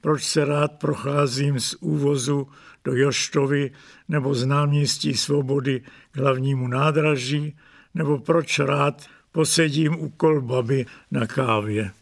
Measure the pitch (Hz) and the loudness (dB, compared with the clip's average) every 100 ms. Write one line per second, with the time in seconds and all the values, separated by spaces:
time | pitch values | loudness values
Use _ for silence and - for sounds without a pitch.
0 | 151 151 - 156 143 147 147 151 147 147 | 0 0 0 0 0 0 -2 -2 -4 -2
1 | 139 143 143 127 143 135 - - 170 151 | -2 0 0 0 0 0 -4 -6 -4 0
2 | 139 143 123 143 135 - - - - 127 | 0 0 0 -2 -4 -14 -20 -10 -4 2
3 | 139 127 - 156 139 143 139 - - - | 2 0 -2 0 0 0 -2 -8 -20 -20
4 | - 151 131 135 131 143 147 147 143 - | -4 -2 0 0 2 2 2 2 0 -2
5 | 147 127 - 143 131 139 131 131 - - | -2 -2 0 -2 0 -2 0 -4 -6 -20
6 | _ 139 139 131 135 135 127 127 151 147 | _ -2 0 0 0 -2 -2 0 2 2
7 | 156 143 123 147 151 - - - _ 170 | 2 0 -2 -4 -4 -10 -20 -20 _ -4
8 | 151 143 - 170 151 - 139 143 143 147 | -2 -2 2 0 2 -2 0 2 0 -2
9 | - - _ 165 156 - 160 143 156 160 | -16 -20 _ -2 0 2 2 2 0 0
10 | 156 - 160 151 123 127 120 135 120 - | -6 0 2 2 0 -2 0 -2 -2 -12
11 | _ 131 113 - 127 110 107 107 101 - | _ -4 -2 -2 0 0 0 -2 -4 -8